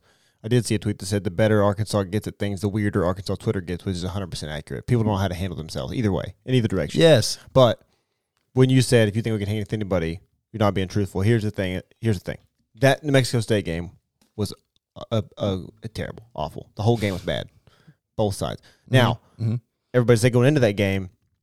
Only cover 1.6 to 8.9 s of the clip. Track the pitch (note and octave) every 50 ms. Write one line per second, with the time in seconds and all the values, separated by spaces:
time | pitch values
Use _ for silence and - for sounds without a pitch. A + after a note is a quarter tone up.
1.6 | G2 G2+ G2+ - G#2+ - - G#2 G2 F2+ F2+ G#2+ - - - - G2+ G2+ G2+ F#2
2.6 | G#2 G#2 F#2+ A2 G#2 G#2 - G#2 E2+ F2 F#2 F#2+ F#2+ - G2 F#2 - A2+ G#2+ G2
3.6 | F2 D#2+ F2+ E2 - G2 F#2+ F2 E2+ F#2 F2 G2+ G2 E2 - - - D2+ D2+ D2
4.6 | - - C#2 A#1+ - - B2 A#2 A2 G#2+ G#2 G2 G2+ F#2+ F2+ E2+ F#2 F#2+ F2 D2
5.6 | D#2 D#2+ - - C2 C2+ - - A#2 G#2 F#2 D2 - - - _ _ - B2+ B2+
6.6 | A2 G#2+ - F#2 D2 - - - D#3+ E3 D3+ A#2 G#2 - - - - - - C3+
7.6 | B2+ A#2 G2+ - _ _ _ _ _ _ _ _ _ _ _ _ _ _ - B2+
8.6 | C3 C3 C3 C3 B2 -